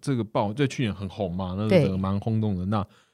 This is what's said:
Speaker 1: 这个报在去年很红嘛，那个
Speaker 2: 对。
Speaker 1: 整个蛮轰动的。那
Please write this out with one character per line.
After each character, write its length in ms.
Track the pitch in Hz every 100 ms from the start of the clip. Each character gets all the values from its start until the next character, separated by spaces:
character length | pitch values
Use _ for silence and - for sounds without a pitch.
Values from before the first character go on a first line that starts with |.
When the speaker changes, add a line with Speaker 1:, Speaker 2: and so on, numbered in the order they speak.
Speaker 1:
这 120 | -
个 80 | 127
报 300 | 104 131 104
在 140 | 107 135
去 160 | -
年 120 | 117
很 140 | 92 98
红 260 | - 95
嘛， 200 | 90 92 95
那 60 |
个 60 | 107
Speaker 2:
对。 120 | 127
Speaker 1:
整 60 | 139
个 60 | 95
蛮 240 | 95 98
轰 200 | 113 110
动 160 | 107 92
的。 80 | 90
那 200 | 107 - - _